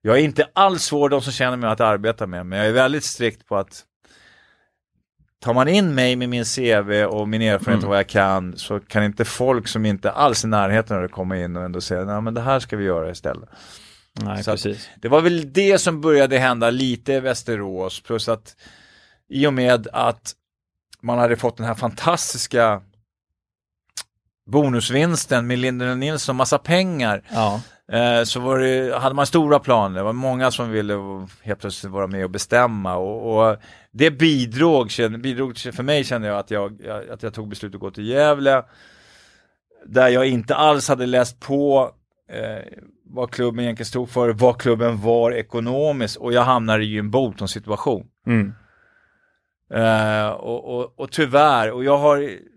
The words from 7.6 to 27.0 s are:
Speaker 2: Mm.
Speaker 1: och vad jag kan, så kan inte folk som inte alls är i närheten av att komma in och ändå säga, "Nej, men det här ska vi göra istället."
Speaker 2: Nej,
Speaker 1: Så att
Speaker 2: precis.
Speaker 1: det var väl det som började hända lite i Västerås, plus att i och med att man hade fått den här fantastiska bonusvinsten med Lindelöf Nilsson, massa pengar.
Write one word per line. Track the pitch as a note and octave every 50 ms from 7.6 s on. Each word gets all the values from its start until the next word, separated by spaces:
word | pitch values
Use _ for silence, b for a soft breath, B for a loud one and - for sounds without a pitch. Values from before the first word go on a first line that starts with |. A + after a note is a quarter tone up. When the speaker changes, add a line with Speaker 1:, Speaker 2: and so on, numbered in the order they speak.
| -
Speaker 2:
Mm. | G#2 G2+ G#2+ F#2+
Speaker 1:
och | G2
vad | G2+
jag | G2 G2 -
kan, | - G#2 G2 G2 F#2+ F#2+ F2+ F2+ F2+
så | - - - G#2 G2+
kan | - _ - G#2+ G#2
inte | G#2 G2+ - A#2
folk | - - - B2 C3 B2+ A#2+ G2+
som | - - A2 G#2+
inte | G#2+ G2+ F#2 - G#2+
alls | - - D3 C#3 A2+ - -
är |
i | A2+
närheten | A2 G#2 G2 F#2+ G#2 A2 A2 - A#2
av | F#2 F2+
att | F#2
komma | - G2 F#2 F#2 F#2+
in | F2+ F2 F2 F2
och | F2 F2+
ändå | F2+ F2 F2+
säga, | - - F#2 F2+ F#2+
"Nej, | G2+ G#2 G#2
men | A2 A2+ A2+
det | A#2
här | A#2 C3 C3+ C3
ska | - - -
vi | G#2 G2+
göra | F#2+ F2 E2 D#2+ E2
istället." | F2+ - - D2 - - - B B B B B B B B B B B B B _ -
Speaker 2:
Nej, | G#2+ G2+ G2+ G2 G#2
Speaker 1:
Så | A2
att | G#2 F#2+ -
Speaker 2:
precis. | G#2 G#2 G#2+ - - - -
Speaker 1:
det | -
var | A#2 C#3 D#3
väl | E3 F3 F3 E3 D3+ C#3 C3+
det | F#3 G3+ G3 G3 F#3+
som | - F3+ E3 D3+
började | D3 D#3+ D3+ C#3+ C#3 B2+ C3+
hända | B2+ C3 B2+ B2 A#2 A#2 A#2
lite | A#2+ B2+ C3+ C3 A#2+ A#2 B2 - C3+
i | C3+
Västerås, | B2+ C3 B2 - - - A2+ G#2 G2+ G2 F#2+ F2+ F#2 F#2 - -
plus | _ - A#2 A2 - -
att | A2+ A2 _ - _ b b b b b b b b b b b b b b _
i | - C3+ C#3+
och | D3 C3+
med | B2+ B2+ B2 B2 A#2 G#2+ - -
att | A#2+ A#2+ A#2 A2+ _ _ - - _ _ _ _ _ _ _ _ _ _ _ - _
man | - A#2 A#2+ B2
hade | A#2+ A#2+ A#2
fått | A2 - A#2+ -
den | - A2+
här | A#2 A2
fantastiska | A2 B2+ A#2 A2 - - E3 F3 E3 - - - A#2+ - - - A#2+ A#2 A2 G#2 F#2+ G2 _ _ _ _ _ _ _ _ _ _ _ _ _ _ _ _ _ _ _ _ _ _ - - _ _ _ _ _ _ _ _
bonusvinsten | G2+ G#2+ D3 D3 C3+ B2 A#2+ - - B2 C#3 D#3 F3 E3+ C#3 - - C#3 B2 A#2
med | A#2+ B2+ B2
Lindelöf | B2+ C3 B2+ B2 B2 B2+ B2+
Nilsson, | B2+ C3+ D3+ D#3 C#3+ - - B2+
massa | B2+ C3 - D3+
pengar. | C#3 _ - E3+ F3+ F#3+ F#3 E3+ D3